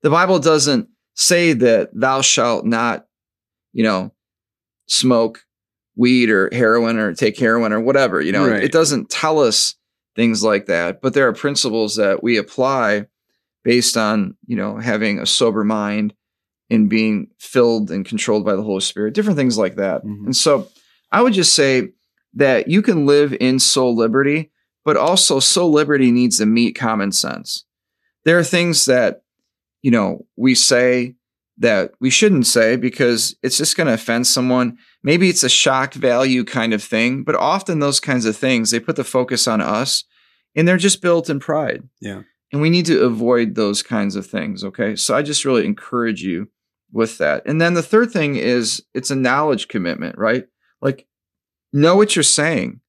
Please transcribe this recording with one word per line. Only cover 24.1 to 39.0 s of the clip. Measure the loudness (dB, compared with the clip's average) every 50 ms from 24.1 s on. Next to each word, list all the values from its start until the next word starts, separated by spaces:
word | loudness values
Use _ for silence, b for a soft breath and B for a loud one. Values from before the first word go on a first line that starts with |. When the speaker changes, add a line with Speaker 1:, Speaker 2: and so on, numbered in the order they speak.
| 2 0 0 0 0 -2 -4 _ _ _ _ _ _ _ _
Speaker 1:
but | 0 0
also | 2 2 2 2 2 2 2 0 0
soul | 0 0 0 2 2 2 2
liberty | 2 2 2 2 2 4 4
needs | 4 4 2 2 0 0
to | 0
meet | 2 2 2 2 0 -2 -4
common | -4 -4 -2 -2 -4 -2 -2
sense. | -4 -4 -4 -8 -10 -12 -12 -14 -14 -14 _ _ _ _ _ _ _ _ _ _ _ _
There | 2 4 4
are | 2
things | 2 0 0 0 0 0 0 2
that, | 2 2 2 2 0 -2 -4 _ _ _ _ _ _ _ _ _ _ _ _ 0
you | 2
know, | 2 2 2 -2 -4 -8 -12 _ _
we | -2 0 2 2
say | 2 2 2 2 2 2 2 2 0 -2 -6 -10 _ _ _ _ _ _ _ _ _
that | 0 2 2 2 0 -4 -6 _
we | -2 0
shouldn't | 2 4 4 4 4 4 2
say | 2 2 2 2 2 2
because | 0 -2 -4 -2 0 0 0 2 0 -2 -4 -6 _ -6
it's | -4 -2
just | -2 -2 -2 -2
gonna | -2 0 0 0
offend | -2 -2 -4 -4 -2 0
someone. | 0 0 0 0 0 2 2 0 -2 -4 b b b b b b
Maybe | 0 2 4 4 2
it's | 2 0 0
a | 0
shock | 2 2 2 2 2 0 -2 -4 -6
value | -2 0 0 2 2 2 2 0 0 -2
kind | -2 -4 -4 -2 0 -2
of | -2 -4
thing, | -4 -2 0 0 0 -2 -4 -4
but | -2 -2
often | 0 0 0 0 -2 -2 -4 -4 -2
those | 0 0 -2 -2
kinds | -2 -2 -2 -2 0
of | -2 -4
things, | -2 -2 0 0 0 0 -2
they | -2 -4
put | -2 -4 -4
the | -4